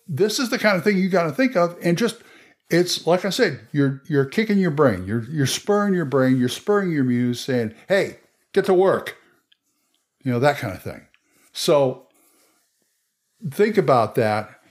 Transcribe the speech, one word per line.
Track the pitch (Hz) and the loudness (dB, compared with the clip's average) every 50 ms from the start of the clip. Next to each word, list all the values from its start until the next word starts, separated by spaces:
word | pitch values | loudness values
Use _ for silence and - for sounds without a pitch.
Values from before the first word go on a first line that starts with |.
| _ | _
this | - 139 131 185 214 214 - | -10 -2 0 0 0 0 -2
is | 269 220 | -4 -2
the | 262 226 | -4 0
kind | - 214 202 | 0 0 0
of | 180 - | 2 0
thing | 214 208 185 | 0 0 2
you | 185 190 | 0 2
gotta | 180 180 170 160 139 | 0 0 0 0 0
think | - 262 254 262 | 0 -2 0 2
of, | 180 175 170 170 - - | 0 0 0 -2 -4 -2
and | 175 170 165 | 0 0 0
just, | 233 220 - - - - - - - _ _ _ _ _ | 0 -4 -4 -6 -18 -20 -20 -20 -20 _ _ _ _ _
it's | - 170 180 175 - - - | 0 0 0 0 -2 -4 0
like | 160 170 185 - | 0 0 0 0
I | 202 | -4
said, | 180 - 247 190 143 107 - - - | -2 0 -2 -2 -2 -6 -14 -8 -2
you're, | 147 139 135 135 135 _ | 0 0 0 -2 -4 _
you're | - 156 139 135 | -2 0 0 0
kicking | 135 - - 226 220 208 196 | 0 0 -2 0 2 2 2
your | 190 175 | 2 0
brain, | 143 147 151 131 101 90 92 | 2 4 4 4 4 0 -4
you're, | 92 107 120 113 | -4 -6 -6 -6
you're | 117 156 156 139 | -6 -2 -2 -2
spurring | 131 - - - - 208 208 208 202 190 | -2 -2 -4 -2 0 0 0 2 0 0
your | 180 165 | -2 -2
brain, | 135 139 135 131 131 131 131 | 0 0 2 2 2 2 2
you're | 123 123 | 0 -2
spurring | - - - - 208 202 196 180 165 | -2 -6 -2 0 0 0 0 -2 -2
your | 147 131 | -2 0
muse, | 127 123 120 123 123 120 120 | 0 0 0 0 -2 -4 -4
saying, | - - 131 123 117 107 107 - - _ | -4 -4 -2 -2 -2 -4 -8 -12 -4 _
"Hey, | 185 196 160 120 - - _ _ _ _ _ _ _ | 0 0 0 -2 -6 -16 _ _ _ _ _ _ _
get | 196 185 | -2 2
to | 196 185 | 2 2
work." | 175 190 190 139 107 - - - _ _ _ _ _ _ _ _ _ _ _ _ _ _ _ _ _ _ _ _ _ _ | 4 4 4 2 0 -2 -8 -16 _ _ _ _ _ _ _ _ _ _ _ _ _ _ _ _ _ _ _ _ _ _
You | 135 | -4
know, | 120 120 | -2 2
that | 123 143 143 - | 2 2 0 0
kind | - 107 92 | -6 -10 -10
of | 87 - | -10 -12
thing. | 101 67 - - _ _ _ _ _ _ _ _ _ _ | -14 -14 -14 -18 _ _ _ _ _ _ _ _ _ _
So | - - - 165 143 139 127 127 - _ _ _ _ _ _ _ _ _ _ _ _ _ _ _ _ _ _ _ _ _ _ _ _ _ _ _ _ 233 165 | -6 0 2 2 4 2 0 -2 -6 _ _ _ _ _ _ _ _ _ _ _ _ _ _ _ _ _ _ _ _ _ _ _ _ _ _ _ _ -14 -12
think | - - 202 233 208 214 | -2 0 0 2 2 0
about | 165 139 139 120 113 107 - | 2 4 4 2 2 0 0
that. | - 117 107 107 107 107 - - _ _ _ | 0 0 0 0 -2 -4 -8 -16 _ _ _